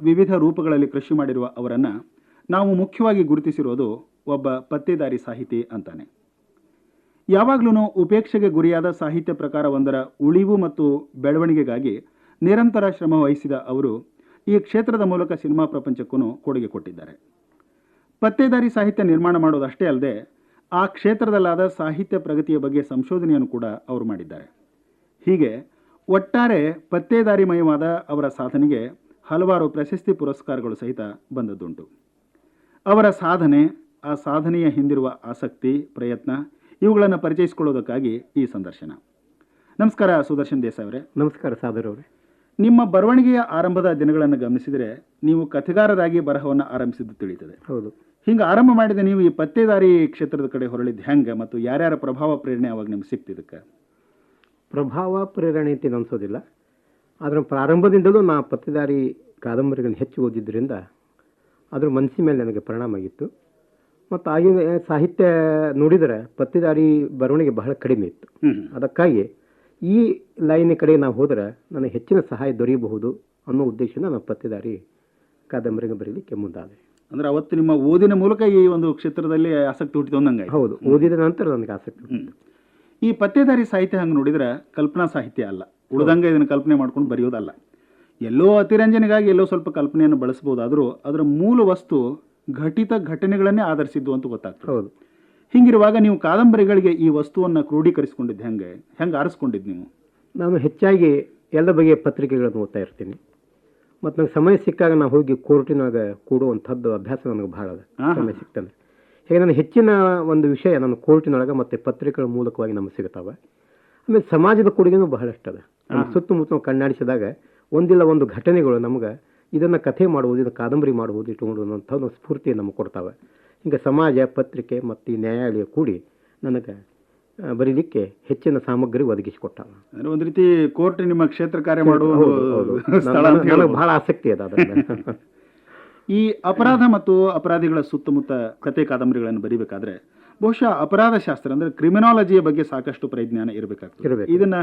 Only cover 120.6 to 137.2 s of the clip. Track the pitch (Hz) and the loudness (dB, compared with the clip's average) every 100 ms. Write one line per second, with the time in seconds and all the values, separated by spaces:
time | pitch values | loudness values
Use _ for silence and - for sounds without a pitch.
120.6 | 117 147 143 120 110 104 110 107 113 107 | -2 0 0 0 -2 -6 -8 -8 -8 -6
121.6 | 104 104 - 139 127 - - 143 - 110 | -6 -8 -8 -6 -6 -10 -8 -6 -4 -4
122.6 | 101 - - 98 90 - _ _ _ _ | -4 -8 -10 -10 -12 -14 _ _ _ _
123.6 | 160 143 143 143 160 131 131 - 127 135 | -4 -2 0 2 2 2 0 -2 -6 -6
124.6 | 120 123 120 110 - 113 110 117 123 107 | -8 -8 -8 -10 -8 -6 -4 -4 -4 -4
125.6 | 101 - 147 90 - _ _ _ 139 123 | -6 -2 -2 -4 -10 _ _ _ -6 -6
126.6 | 117 101 101 _ _ _ _ - 170 120 | -6 -18 _ _ _ _ _ -16 -8 -2
127.6 | 131 135 - 123 98 _ - 135 160 139 | 0 0 -2 -4 -6 _ -8 -4 -2 -2
128.6 | - 123 127 120 135 101 101 - - - | -2 -2 -2 -2 -2 -2 -6 -10 -14 -14
129.6 | - 98 _ - 151 156 170 175 180 170 | -20 -20 _ -12 -6 -4 -2 2 4 4
130.6 | 151 147 175 180 180 170 156 - 165 165 | 2 2 -2 0 -2 2 0 0 -4 -4
131.6 | 156 160 156 151 156 151 147 135 131 113 | -2 2 4 4 4 4 4 4 0 0
132.6 | 113 120 - 185 135 135 156 160 143 160 | -2 -2 2 2 4 4 6 6 6 6
133.6 | 170 131 170 156 - - 127 98 98 101 | 4 4 2 2 0 -2 0 -2 -2 0
134.6 | 170 101 - 110 104 110 _ _ _ _ | 2 2 -2 -4 -8 -12 _ _ _ _
135.6 | _ - - _ - 202 220 214 180 190 | _ -20 -20 _ -2 0 0 0 -2 2
136.6 | 240 254 247 208 196 185 | 4 6 6 4 4 4